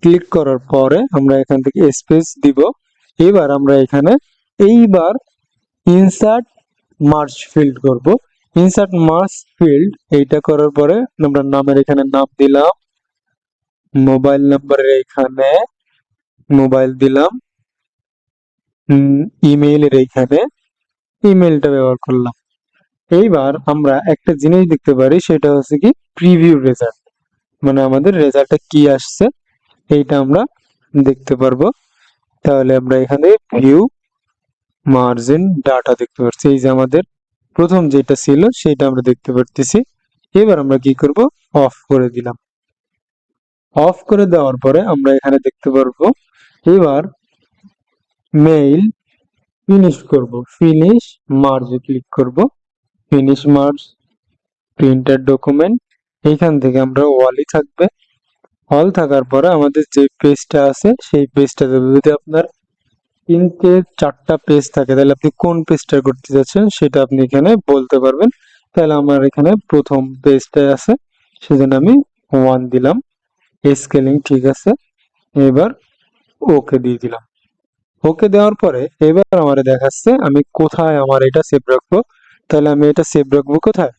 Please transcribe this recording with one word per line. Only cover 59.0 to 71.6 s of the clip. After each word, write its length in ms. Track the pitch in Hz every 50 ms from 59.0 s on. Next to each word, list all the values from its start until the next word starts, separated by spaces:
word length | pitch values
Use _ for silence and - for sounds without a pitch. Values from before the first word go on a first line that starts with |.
| 165 139 143 139 131 127 135
পরে 160 | 135 143 175 185
আমাদের 280 | 156 147 143 143 151 151 _ -
যে 80 | 143 139 139 _ _
পেজটা 380 | - 147 143 - - _ - 151 139 139
আছে 180 | 135 - - 202 240 262 - -
সেই 160 | - 147 143 131 _
পেজটা 300 | 139 139 131 - - 147 131
দেবো। 160 | 131 131 127 131 135
যদি 140 | 139 - 151 151 143
আপনার 260 | _ - 156 160 175 - _ _ _ _ _ _ _ _ _ _ _ _ _ _ _ -
তিনটে 440 | 170 170 180 180 175 - - 180 180 185 180 _ _ -
চারটা 340 | - 143 139 _ _ - 160 151 _
পেজ 180 | - 151 147 139 - _
থাকে 180 | - 139 123 135
তাহলে 160 | 131 139 139 139
আপনি 140 | 135 - 156 - _ -
কোন 140 | 175 170 170 160 -
পেজটা 280 | 160 156 - _ - 139 127
করতে 220 | 135 131 131 _ - 139
চাচ্ছেন 300 | 139 135 - - 190 208 214 -
সেটা 220 | - - 143 131 151 135
আপনি 140 | 123 135 135 135
এখানে 240 | 127 - 139 139 180 226 214 - -
বলতে 260 | 143 139 131 127 - 135 127
পারবেন। 260 | 131 131 143 180 247 - _ _ _ _ _ _ _ _
তাহলে 200 | - 165 156 151 147 143
আমার 180 | 143 143 139 135 139
এখানে 220 | - - 147 160 202 214 - _
প্রথম 300 | - 147 139 - 143 135 131 131 131 131 131
পেজটাই 440 | 147 139 135 - _ - 151 143 139 139
আছে, 160 | 135 - - 220 285 _ _ _ _ _ _ _ _ -
সেজন্য 300 | - 151 135